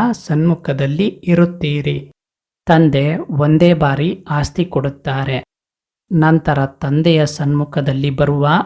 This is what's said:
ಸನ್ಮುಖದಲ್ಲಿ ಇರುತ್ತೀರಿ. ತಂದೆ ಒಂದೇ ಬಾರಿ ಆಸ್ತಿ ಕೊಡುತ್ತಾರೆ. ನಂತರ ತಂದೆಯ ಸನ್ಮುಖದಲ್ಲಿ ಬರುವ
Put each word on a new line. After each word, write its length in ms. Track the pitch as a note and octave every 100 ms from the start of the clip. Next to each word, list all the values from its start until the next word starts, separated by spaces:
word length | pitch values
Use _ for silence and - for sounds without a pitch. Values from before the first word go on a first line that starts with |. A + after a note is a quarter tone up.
| A#3+
ಸನ್ಮುಖದಲ್ಲಿ 920 | A3 - D#3 E3 E3 - C#3 C#3 D3 G#3
ಇರುತ್ತೀರಿ. 1040 | - F3 E3+ F3 - D3+ D3 C#3+ C#3+ C#3+ _ _ _ _ _ -
ತಂದೆ 500 | E3 D#3+ C#3 C#3+ E3
ಒಂದೇ 580 | - C#3+ D3 D#3 F3
ಬಾರಿ 500 | D#3+ D3 C#3 D#3+ - -
ಆಸ್ತಿ 360 | D3 C#3+ -
ಕೊಡುತ್ತಾರೆ. 800 | F3+ D3 C#3 C#3 - C3+ C3+ C3 - _ _ _ _ _ -
ನಂತರ 540 | E3+ D#3 D#3+ D#3 C#3+ C#3
ತಂದೆಯ 600 | - C#3+ C#3+ E3 D#3 D3+
ಸನ್ಮುಖದಲ್ಲಿ 840 | - C#3+ D3 D3 D3+ C#3 C3+ C#3+
ಬರುವ 380 | C#3 C#3+ C#3+ C#3+ E3